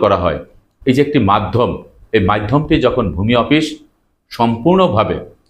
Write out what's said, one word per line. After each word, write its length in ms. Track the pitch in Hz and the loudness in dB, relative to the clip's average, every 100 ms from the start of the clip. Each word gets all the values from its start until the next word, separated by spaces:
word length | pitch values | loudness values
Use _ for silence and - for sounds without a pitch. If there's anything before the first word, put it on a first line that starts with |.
করা 140 | 104 95 | 2 2
হয়, 220 | 85 73 - - _ _ | 0 -4 -8 -20 _ _
এই 120 | 135 131 | 0 0
যে 60 | |
একটি 180 | 143 147 98 | 2 2 2
মাধ্যম, 380 | 104 92 117 107 80 - _ - | 2 0 -2 -2 -4 -12 _ -4
এই 100 | 110 98 | 0 0
মাধ্যমটি 460 | 104 104 143 151 156 | 0 0 -2 0 0
যখন 240 | 120 123 104 | 0 0 -2
ভূমি 240 | 92 104 120 | -2 0 0
অফিস 300 | 117 151 156 - - _ _ _ _ | 2 0 -2 -8 -18 _ _ _ _
সম্পূর্ণভাবে 840 | - 117 110 165 185 185 107 92 82 - - _ | -4 -2 0 2 2 2 0 -2 -4 -10 -20 _